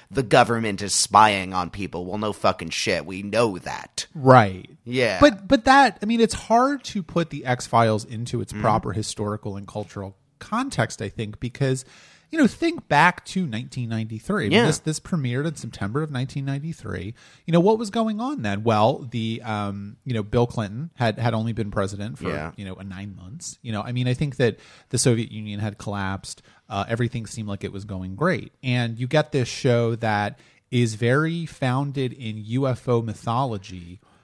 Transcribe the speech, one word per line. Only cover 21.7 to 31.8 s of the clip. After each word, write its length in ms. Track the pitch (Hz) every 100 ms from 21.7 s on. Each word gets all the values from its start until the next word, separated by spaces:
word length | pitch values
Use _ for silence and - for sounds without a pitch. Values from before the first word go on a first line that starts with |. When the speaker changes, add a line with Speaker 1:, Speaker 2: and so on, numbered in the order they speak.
Speaker 2:
president 460 | 104 95 98 104 -
for, 100 | 92
Speaker 1:
Yeah. 240 | 76 82 92
Speaker 2:
you 80 | 98
know, 100 | 95
a 80 |
nine 320 | 98 92 101 -
months. 420 | 92 156 - -
You 100 | 123
know, 100 | 104
I 120 | 123
mean, 160 | 123 123
I 40 |
think 220 | 123 147 127
that 220 | 120 - - - -
the 80 | 127
Soviet 340 | 135 113 113
Union 300 | 107 107 101
had 160 | 107 101
collapsed. 640 | - 101 95 95 - - _ _ -
Uh, 160 | 101 107
everything 380 | 117 120 120 104
seemed 200 | - 104
like 160 | 101
it 80 | 98
was 140 | 98 104
going 300 | 92 92 95
great. 360 | 170 143 - _
And 380 | 127 123 117 113
you 80 | 123
get 240 | 156 151
this 160 | 139 117
show 480 | - 131 120 117 113
that 420 | 113 104 104 - _ _ -
is 260 | 123 117 107
very 500 | 120 135 160 170 160
founded 680 | - 127 131